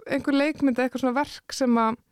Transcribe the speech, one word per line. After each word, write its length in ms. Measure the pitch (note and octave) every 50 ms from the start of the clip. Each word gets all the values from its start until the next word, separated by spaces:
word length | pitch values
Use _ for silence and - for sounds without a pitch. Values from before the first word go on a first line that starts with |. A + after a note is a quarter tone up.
| -
einhver 300 | - C4+ C#4 - D4 C#4
leikmynd, 420 | C#4 C#4 D#4 D4 - C#4+ C4+ A#3+ B3
eitthvað 220 | B3 B3+ - B3
svona 140 | - B3+ A#3+
verk 380 | C4+ D4 - - - - - -
sem 220 | - C4+ B3 A#3
að 220 | A#3 A3+ A3 - - _ _